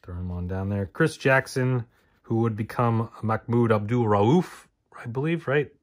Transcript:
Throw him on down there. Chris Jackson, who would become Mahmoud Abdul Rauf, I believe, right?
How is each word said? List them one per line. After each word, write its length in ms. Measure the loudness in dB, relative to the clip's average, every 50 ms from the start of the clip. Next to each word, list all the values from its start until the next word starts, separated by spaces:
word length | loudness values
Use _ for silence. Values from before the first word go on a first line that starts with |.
Throw 140 | _ -10 -8
him 160 | -8 -6 -6
on 160 | -6 -6 -6 -4
down 220 | -4 -4 -4 -2
there. 180 | -2 -2 -4 -6
Chris 280 | _ 0 0 0 0
Jackson, 680 | 0 2 2 2 2 2 0 -4 -2 0 0 0 -2 -2 _ _ _ _ _ _ _ _
who 140 | -4 -2 0
would 200 | 0 0 -2 -4
become 520 | -8 -6 -2 0 0 2 2 0 -2 -4 -8 -8
Mahmoud 500 | -4 -2 -2 -2 -2 0 2 2 4 4
Abdul 340 | 4 2 2 0 0 0 2
Rauf, 600 | 2 4 4 4 6 4 4 2 0 -10 -20 -20 _ _ _ _ _ -20 -14
I 40 | -12
believe, 420 | -8 -6 -4 -2 -2 -2 -4 -2 0
right? 240 | 0 0 0 -2 _ _